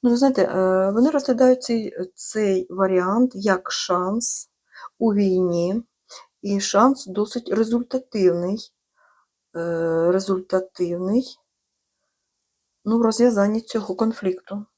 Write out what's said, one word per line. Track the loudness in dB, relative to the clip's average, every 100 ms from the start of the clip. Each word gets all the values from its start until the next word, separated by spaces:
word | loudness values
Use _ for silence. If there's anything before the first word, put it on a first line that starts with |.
Ну, | 2
ви | 4
знаєте, | 2 2
е, | 0 2 2 2 2
вони | 2 2
розглядають | 2 -2 2 4 4
цей, | 0 -4 -4 -8 -12
цей | -10 -8 -2 0 0 -2
варіант | -2 2 2 2 2 0
як | 0 0 0 -2
шанс | -8 -2 -2 -2 -2 -2 -4 -8 _ _ -20 -20 _
у | 0
війні, | 2 2 2 0 0 -2 -4 -8 _ _ -20 -20 _
і | -4 -4
шанс | 0 4 4 2 -6
досить | -4 -4 -4 -4
результативний, | -2 0 -2 -2 -8 -6 0 2 2 -2 -4 -8 _ _ _ _ _ _ _ _ -8
е, | -4 -2 0 2 2
результативний, | 2 0 -4 0 -4 -4 -6 -6 -4 0 0 -2 -12 _ _ _ _ _ _ _ _ _ _ _ _ _ _
ну, | -2 2
в |
розв'язанні | 2 4 2 4 2 0
цього | -4 -8 -6
конфлікту. | -2 -2 -2 -4 -6 -8 -14 -14